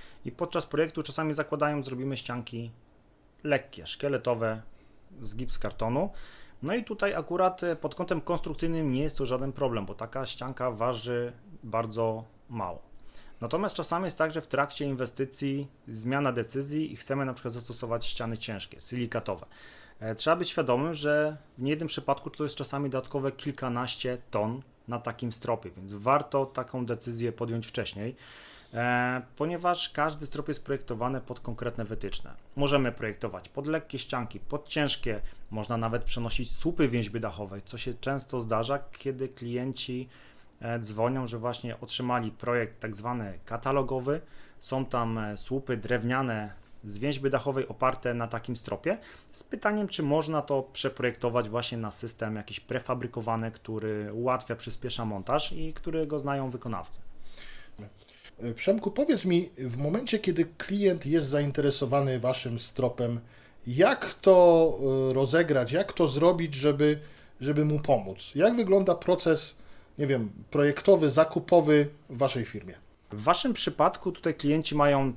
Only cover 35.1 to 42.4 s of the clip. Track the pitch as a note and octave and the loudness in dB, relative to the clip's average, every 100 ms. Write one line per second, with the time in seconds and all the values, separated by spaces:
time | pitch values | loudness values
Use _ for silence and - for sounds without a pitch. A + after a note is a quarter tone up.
35.1 | G#2 - - - G#2+ G#2 A#2 A2+ A#2 - | 0 -2 -4 -8 -6 -2 0 0 0 2
36.1 | - A#2 - A#2 - D#3+ - C#3+ A#2+ G#2 | 0 2 0 2 2 2 4 4 2 0
37.1 | A2+ A2 F2 G2+ G2 - A#2+ B2+ A#2+ C3+ | -2 -4 -6 -8 -10 -10 -8 -6 -4 -2
38.1 | C#3 - B2+ A2+ A2 A#2 C#3+ C#3 - C3+ | -4 -4 -4 0 0 0 -2 -4 -6 -6
39.1 | C3 C3 - A#2+ A#2+ C3 C3 - B2+ B2+ | -4 -6 -6 -4 -2 -2 -4 -6 -6 -8
40.1 | - - - - - A2+ A#2 G#2+ G#2+ A#2+ | -14 -20 -20 -20 -10 -6 -4 -4 0 0
41.1 | C3 B2 A2+ A#2+ A#2 B2 A2 B2 - B2 | 0 -4 -4 -4 -4 -8 -10 -8 -4 0
42.1 | B2 A2+ - | 0 -2 -4